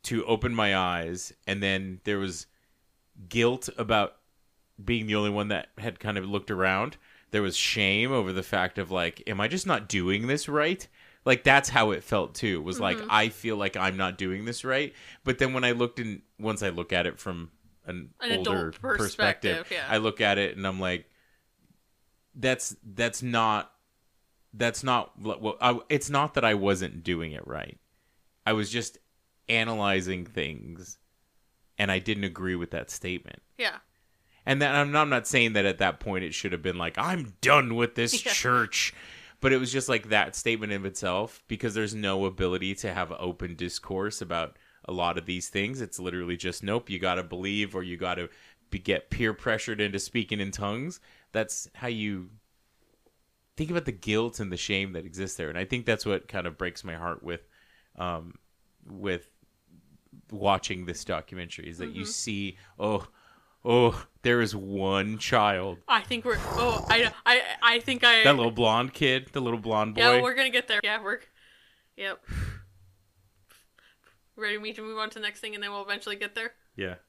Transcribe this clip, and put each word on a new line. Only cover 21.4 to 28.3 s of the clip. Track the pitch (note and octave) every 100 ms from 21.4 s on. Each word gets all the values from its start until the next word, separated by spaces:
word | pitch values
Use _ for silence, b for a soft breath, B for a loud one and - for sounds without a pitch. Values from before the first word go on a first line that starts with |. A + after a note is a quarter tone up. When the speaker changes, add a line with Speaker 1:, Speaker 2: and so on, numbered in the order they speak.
| _ _ _ _ _ _ _ _ _ C#3
Speaker 1:
"That's, | B2+ B2+ - A2+
that's | A2 G2 A#2 -
not, | B2+ A#2 A2 G#2 - _ _ _ _ _ _ _ _
that's | G#2+ A#2+ -
not | C3+ A#2+ F2 -
what, | G#2 -
what | G#2+ -
I, | B2 A#2+ -
it's | C#3+ -
not | C#3+ D3+
that | - A#2
I | G#2
wasn't | G2 F#2+ F#2 E2
doing | E2+ F2 E2
it | D2 G1+
right. | D2 - - _ _ _ _ _